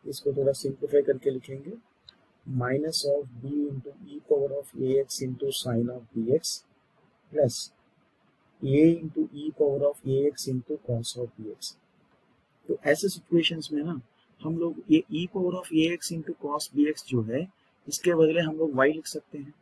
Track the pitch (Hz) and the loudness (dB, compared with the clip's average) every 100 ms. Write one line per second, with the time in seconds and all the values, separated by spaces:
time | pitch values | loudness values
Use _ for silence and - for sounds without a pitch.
0 | - 139 143 135 135 135 139 135 - 143 | -10 -4 -2 2 2 2 -4 -4 2 4
1 | 139 131 139 131 135 135 143 233 _ _ | 4 2 0 -2 -8 -12 -12 -14 _ _
2 | - _ _ _ - 131 123 135 156 160 | -20 _ _ _ -6 -2 0 0 0 -2
3 | 143 143 131 120 135 147 147 135 143 139 | 0 0 -2 -10 -6 -2 -2 -4 -10 -16
4 | 147 147 - 147 139 139 - 135 131 135 | -16 -18 0 2 2 -2 -8 -4 2 2
5 | 135 - 131 123 139 - 127 117 120 123 | 0 -4 -6 -4 -4 -4 -2 0 0 -6
6 | - 117 113 156 - - _ _ _ _ | -8 -4 2 2 0 -8 _ _ _ _
7 | _ _ _ - 131 - - _ _ _ | _ _ _ 2 2 0 -12 _ _ _
8 | _ _ _ _ _ _ 135 143 160 170 | _ _ _ _ _ _ 2 6 6 4
9 | 160 156 - 143 156 - 147 139 143 143 | -2 -4 -4 -4 -10 0 0 2 0 -2
10 | 135 135 143 139 - 127 - 147 - 117 | -2 0 0 -2 -4 -6 -4 -8 -4 -4
11 | 117 123 117 - 110 - - - _ _ | -4 -8 -10 -10 -14 -12 -14 -16 _ _
12 | _ _ _ _ _ _ - - 147 156 | _ _ _ _ _ _ -6 -2 2 2
13 | 196 175 _ 170 160 160 147 151 156 151 | 2 -4 _ 2 2 -2 -4 -4 -4 -6
14 | - _ _ _ 156 165 170 - - 160 | -10 _ _ _ -6 -2 -2 -4 4 4
15 | - 147 180 196 180 180 - 160 160 175 | 4 -6 -4 -2 -2 -4 -2 2 2 -2
16 | - 165 156 165 147 143 - 139 147 151 | -6 -6 -6 -8 -6 -4 -2 2 2 0
17 | - 123 110 127 185 _ _ _ - - | -2 -2 0 -4 -4 _ _ _ -8 -2
18 | 180 165 160 160 156 156 160 131 135 156 | 2 6 6 6 0 0 0 4 4 2
19 | - 156 _ 151 143 - | -8 -12 _ -16 -16 -18